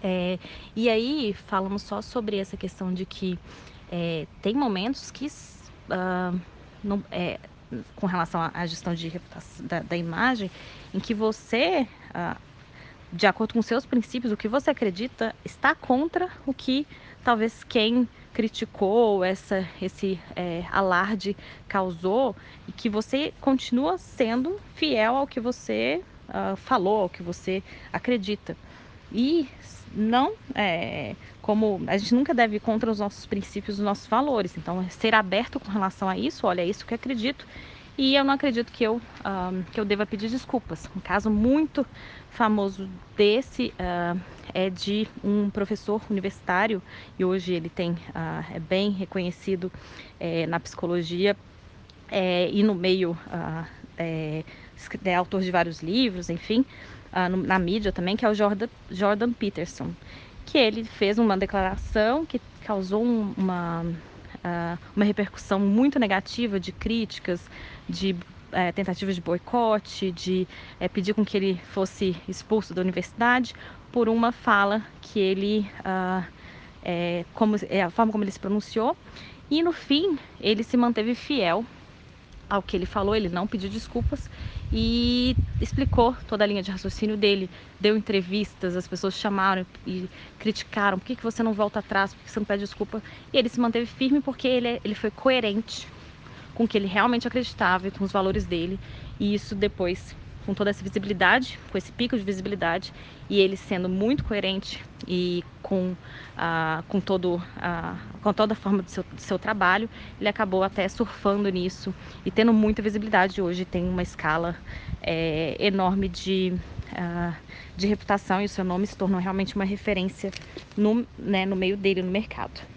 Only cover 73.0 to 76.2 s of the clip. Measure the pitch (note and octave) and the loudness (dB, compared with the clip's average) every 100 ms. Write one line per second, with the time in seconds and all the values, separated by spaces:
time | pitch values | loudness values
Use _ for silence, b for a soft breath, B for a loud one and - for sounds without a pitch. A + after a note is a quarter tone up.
73 | F3+ - A#3 B3 A#3+ - B B - A#3+ | -6 2 4 4 2 -6 B B -4 2
74 | A3+ A3+ A#3 A#3+ - G#3 G3+ G#3+ G#3 - | 4 4 2 2 4 6 6 2 -2 -16
75 | - G#3+ F#3+ F#3+ G3+ G#3+ G3+ - - F#3 | -6 0 2 2 2 2 0 -6 -2 0
76 | F#3 F#3 | 0 -2